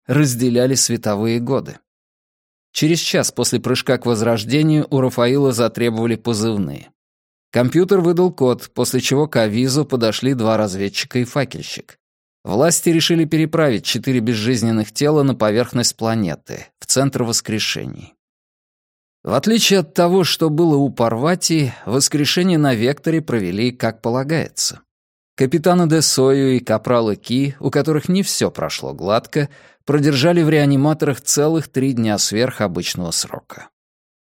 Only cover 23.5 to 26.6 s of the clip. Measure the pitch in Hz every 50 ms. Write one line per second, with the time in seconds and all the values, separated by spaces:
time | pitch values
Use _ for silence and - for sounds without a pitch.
23.5 | 92 101 120 123 123 - 127 113 110 - - 117 117 131 135 143 165 147 - -
24.5 | - - - - - - _ _ _ _ _ _ _ _ _ _ - - 135 127
25.5 | 175 165 156 180 175 180 175 151 160 160 147 - - 131 131 135 139 139 135 131
26.5 | 127 120